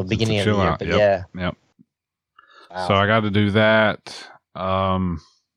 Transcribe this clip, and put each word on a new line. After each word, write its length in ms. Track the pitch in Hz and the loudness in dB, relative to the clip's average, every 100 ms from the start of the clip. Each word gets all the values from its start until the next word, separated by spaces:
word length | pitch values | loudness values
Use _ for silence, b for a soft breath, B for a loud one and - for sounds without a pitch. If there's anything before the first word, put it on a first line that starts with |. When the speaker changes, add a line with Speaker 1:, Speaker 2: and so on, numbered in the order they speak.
Speaker 1:
Since 60 | 92 | -4
the 80 | 107 | -2
Speaker 2:
beginning 220 | 110 107 | 0 0
of 40 | 101 | 0
the 40 | |
Speaker 1:
chill 80 | 101 | 2
Speaker 2:
year, 80 | 87 | 0
Speaker 1:
out, 80 | - | -2
Speaker 2:
but 100 | - | -2
Speaker 1:
yep, 80 | 90 | 2
Speaker 2:
yeah. 240 | 104 95 90 90 | 2 0 -4 -8
Speaker 1:
yep. 160 | 87 - _ _ _ _ _ _ _ _ b b b | -8 -8 _ _ _ _ _ _ _ _ b b b
Speaker 2:
Wow. 180 | 90 90 | -8 0
Speaker 1:
So 60 | |
I 120 | 98 101 | 2 2
gotta 240 | 113 107 | 2 2
do 200 | 101 104 | 0 2
that. 760 | 104 110 110 107 - - - B B _ | 4 4 4 2 -2 -12 -20 B B _
Um, 640 | 80 92 95 95 92 90 80 b b _ | -8 -4 -2 0 0 -2 -6 b b _